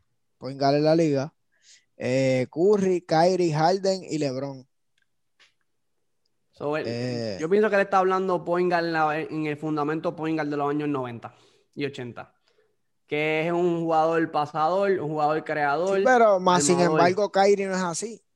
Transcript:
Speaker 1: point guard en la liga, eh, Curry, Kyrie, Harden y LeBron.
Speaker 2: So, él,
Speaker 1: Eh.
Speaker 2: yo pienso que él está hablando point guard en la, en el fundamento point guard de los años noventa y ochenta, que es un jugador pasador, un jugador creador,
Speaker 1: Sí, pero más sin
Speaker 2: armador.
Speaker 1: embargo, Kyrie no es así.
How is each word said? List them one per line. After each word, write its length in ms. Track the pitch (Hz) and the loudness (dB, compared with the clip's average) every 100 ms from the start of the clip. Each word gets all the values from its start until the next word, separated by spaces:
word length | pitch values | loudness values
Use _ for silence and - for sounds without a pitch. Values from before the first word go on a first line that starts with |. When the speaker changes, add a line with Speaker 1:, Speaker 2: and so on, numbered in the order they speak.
| _ _ _ - | _ _ _ -14
Speaker 1:
point 200 | 127 139 | -12 -2
guard 160 | 139 147 | 0 2
en 80 | |
la 100 | 151 | 4
liga, 400 | 165 160 139 147 _ _ _ _ - _ - | 4 2 0 -4 _ _ _ _ -20 _ -8
eh, 500 | 120 131 131 127 123 | -2 0 2 0 -2
Curry, 520 | 147 190 208 190 180 | 0 2 2 2 -2
Kyrie, 500 | - 160 175 180 175 | 0 2 4 2 0
Harden 520 | 151 160 196 190 190 | 2 2 2 0 -2
y 140 | - 151 | -4 -4
LeBron. 460 | 143 131 139 135 127 _ _ _ _ _ _ _ _ _ _ _ _ _ _ _ _ _ _ | -4 -4 -8 -12 -20 _ _ _ _ _ _ _ _ _ _ _ _ _ _ _ _ _ _
Speaker 2:
So, 240 | - 143 151 | -10 -6 -6
él, 80 | 117 | -6
Speaker 1:
Eh. 520 | 120 123 120 113 101 | -6 -6 -6 -6 -6
Speaker 2:
yo 80 | 160 | 0
pienso 200 | 202 214 | 2 4
que 80 | 196 | 2
él 60 | |
está 160 | 196 190 | 2 2
hablando 460 | 185 190 190 180 | 2 2 0 -2
point 260 | 165 175 180 | 0 0 2
guard 140 | 175 170 | 0 0
en 60 | |
la, 280 | 160 156 151 | 0 0 0
en 260 | 156 156 156 | -4 -4 -4
el 100 | 147 | -4
fundamento 580 | 156 156 147 160 175 | -4 -2 -2 -2 -4
point 220 | - 156 160 | -4 -4 -2
guard 120 | 147 | -4
de 80 | 147 | -2
los 140 | 143 | -2
años 180 | 147 147 | -2 -2
noventa 460 | 139 123 117 117 _ _ _ _ | -4 -6 -10 -16 _ _ _ _
y 100 | - | -8
ochenta, 500 | 143 139 123 107 - _ _ _ _ _ _ _ - | -8 -8 -12 -12 -18 _ _ _ _ _ _ _ -8
que 400 | 151 156 156 165 | -4 -2 -2 -2
es 60 | |
un 280 | 175 180 170 | 0 0 0
jugador 480 | 165 160 160 165 160 | 0 2 2 2 0
pasador, 600 | 151 147 151 156 185 202 190 | -2 -4 -2 0 0 0 0
un 80 | 147 | -2
jugador 360 | 156 147 156 | -2 0 0
creador, 540 | 156 151 143 147 185 196 | -2 -2 0 0 0 2
Speaker 1:
Sí, 60 | |
pero 340 | 233 247 226 190 | 4 6 6 4
más 220 | 185 180 | 4 2
sin 160 | 180 175 | 2 2
Speaker 2:
armador. 200 | 175 156 | 2 4
Speaker 1:
embargo, 320 | 175 190 202 | 2 2 0
Kyrie 340 | 190 202 196 196 | 2 4 2 0
no 80 | |
es 80 | 185 | -2
así. 400 | 180 160 220 214 _ | -4 -6 -10 -12 _